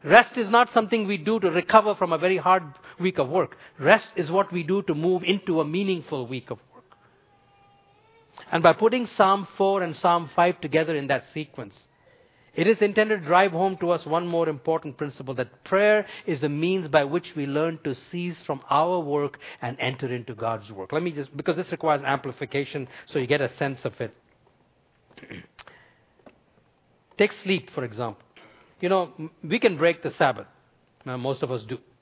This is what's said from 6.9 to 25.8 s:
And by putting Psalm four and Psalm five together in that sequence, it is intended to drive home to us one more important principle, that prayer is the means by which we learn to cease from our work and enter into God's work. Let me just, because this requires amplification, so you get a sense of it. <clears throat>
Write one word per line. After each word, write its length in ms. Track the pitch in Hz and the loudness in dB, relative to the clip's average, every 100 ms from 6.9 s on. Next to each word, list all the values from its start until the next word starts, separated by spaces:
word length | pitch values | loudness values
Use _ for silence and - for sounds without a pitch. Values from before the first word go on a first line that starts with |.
| _ _ _ _ _ _ _ _ _ _ _ _ _ _ - - | _ _ _ _ _ _ _ _ _ _ _ _ _ _ -20 -4
And 120 | 165 | 4
by 100 | 165 | 4
putting 320 | 156 220 247 233 | 4 2 2 -2
Psalm 420 | - 190 196 185 - | 2 4 4 -2 0
four 260 | 196 196 | 0 2
and 120 | 175 151 | -2 0
Psalm 340 | 180 175 156 - | 2 2 0 0
five 240 | 175 175 | 0 0
together 340 | 156 156 160 156 | -2 -2 0 -4
in 120 | 139 | -2
that 200 | 135 - | -4 -4
sequence, 440 | 156 151 - 110 - _ _ _ _ _ _ _ - | -12 -12 -14 -16 -18 _ _ _ _ _ _ _ 0
it 100 | 180 | 2
is 160 | 226 | 4
intended 380 | 208 208 214 214 | 2 2 2 0
to 60 | 151 | 2
drive 260 | 175 196 | 4 4
home 260 | 165 190 190 | 2 -2 0
to 140 | 175 | -2
us 120 | 165 147 | -2 0
one 200 | 160 175 | -2 0
more 240 | 170 165 | 0 0
important 480 | 147 - 160 156 131 | -2 -2 -4 -4 -8
principle, 380 | 147 - 131 127 | -10 -8 -8 -6
that 280 | 120 _ | -6 _
prayer 440 | - 190 208 214 196 - - | 0 4 6 4 0 -10 -6
is 160 | 151 | -2
the 80 | 147 | -2
means 380 | 143 170 190 165 | 0 0 0 4
by 160 | 151 | 2
which 320 | 143 170 - 151 | 4 -4 -6 -6
we 100 | 139 | -4
learn 340 | 143 165 160 | 0 -2 -2
to 100 | 151 | -8
cease 480 | 127 - 175 175 160 | -8 -8 -8 -6 -8
from 180 | - 139 - | -8 -8 0
our 300 | 139 165 180 | 2 2 0
work 400 | 147 147 143 - - - | -2 -2 -2 -6 -20 -10
and 160 | 120 139 | -10 -4
enter 280 | 127 131 131 | -6 -4 -6
into 260 | 123 113 | -6 -8
God's 380 | 107 113 110 104 | -6 -6 -6 -10
work. 200 | 101 95 | -14 -6
Let 120 | 151 | -4
me 80 | 175 | -4
just, 240 | 147 135 143 | -6 -12 -6
because 180 | - 160 | -4 -4
this 160 | 175 | -6
requires 300 | 170 160 147 | -4 0 0
amplification, 840 | 135 139 139 - 143 139 135 147 127 - - | 0 -2 -4 -10 -6 -6 -6 -8 -10 -16 -6
so 120 | 147 | -6
you 80 | 123 | 0
get 140 | 143 | 0
a 120 | 127 - | 0 -4
sense 280 | 139 131 120 | -6 -4 -10
of 140 | - | -8
it. 140 | 113 _ _ _ _ _ _ _ _ _ _ - | -12 _ _ _ _ _ _ _ _ _ _ -20
<clears throat> 2000 | - - - - - - | -20 -20 -20 -20 -20 -20